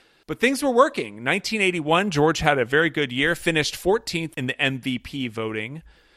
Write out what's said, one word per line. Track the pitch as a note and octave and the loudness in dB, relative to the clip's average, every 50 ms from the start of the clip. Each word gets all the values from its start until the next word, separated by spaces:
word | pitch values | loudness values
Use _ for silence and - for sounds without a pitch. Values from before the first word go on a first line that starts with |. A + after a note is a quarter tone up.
| _ _ _ _ _ - | _ _ _ _ _ -12
But | D#3 - | -4 0
things | - B3 C#4 B3 | 0 0 0 0
were | D4 C#4 | 0 2
working. | A#3+ A#3 C#4 D#4 - - C#3 G#2+ G2+ G#2+ A#2+ | 4 4 4 4 2 -2 -6 -8 -10 -4 -2
Nineteen | C3 E3 G3 - - G#3+ G#3+ | 0 0 0 0 -2 -2 0
eighty-one, | G3 F#3 F3 F3 C#3+ D3+ D#3+ F3 G3+ G#3+ | 2 2 2 0 0 2 2 2 2 2
George | D#3+ C#3+ D3 D#3+ D#3+ - | 2 4 4 4 4 2
had | E3 D3+ D3 C3+ | 2 2 2 2
a | A#2+ | 2
very | A2+ C#3 D3+ E3+ E3 | 2 2 2 2 2
good | - D#3 D3 B2+ | 0 -2 -2 -2
year, | A#2+ B2+ C#3+ D#3+ E3+ | 0 0 0 0 0
finished | - - F3 E3 D#3 C#3+ - - | 0 0 0 0 0 0 -2 -4
fourteenth | - - F3 G3+ A3+ - - - E3 E3 D3+ - - | -2 0 0 0 0 0 -4 -6 -6 -6 -6 -6 -6
in | C3 | -6
the | B2+ B2+ - | -4 -2 -2
M | D3 C3+ C3+ B2+ | -2 -2 -2 -2
V | A#2 C#3 B2+ A#2+ | -4 -4 -4 -4
P | - - - C#3+ B2+ A#2+ | -6 -8 -8 -6 -6 -6
voting. | G#2 A2+ A2 A2 A2 G#2+ G#2+ A#2+ C#3+ D#3+ - - - _ _ _ _ | -6 -6 -6 -6 -6 -6 -8 -8 -10 -14 -16 -20 -20 _ _ _ _